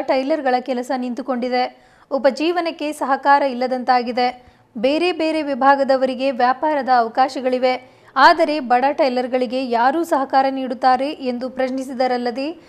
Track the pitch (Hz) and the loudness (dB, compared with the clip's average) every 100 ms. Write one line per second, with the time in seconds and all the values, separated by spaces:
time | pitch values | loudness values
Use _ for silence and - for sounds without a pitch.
0 | 294 269 269 311 262 247 262 247 254 262 | 2 0 0 -2 0 -2 -2 -6 -4 -4
1 | 247 240 262 247 247 247 254 - _ _ | -4 -6 -6 -4 -2 -2 -2 -6 _ _
2 | - 277 277 254 320 349 339 330 294 294 | -6 0 0 2 0 0 -4 -4 -6 -4
3 | 269 269 285 285 277 240 254 254 247 247 | -2 0 4 4 4 -2 -4 -2 0 0
4 | 240 247 247 - - _ _ 226 254 311 | 0 0 -2 -2 -20 _ _ -2 0 2
5 | 359 330 320 320 285 254 269 277 269 262 | 0 0 -2 -2 -4 2 4 4 4 2
6 | 262 247 269 247 247 254 311 294 254 247 | 2 0 -2 0 0 0 0 0 2 2
7 | 226 240 269 277 247 254 254 254 - _ | 2 0 0 0 -2 0 0 -2 -6 _
8 | - 269 302 330 302 302 240 247 269 294 | -8 4 6 6 2 0 0 2 2 0
9 | 277 247 247 254 247 254 262 233 254 330 | 0 0 -2 -2 -2 -4 -2 2 2 2
10 | 330 285 269 269 269 269 254 262 262 254 | 0 0 2 2 2 -2 -6 0 2 2
11 | 277 - 262 240 254 254 254 262 262 247 | 0 -4 -6 -6 -8 -4 -4 -4 -8 -2
12 | 254 247 240 233 285 - | -2 0 -4 -6 -8 -8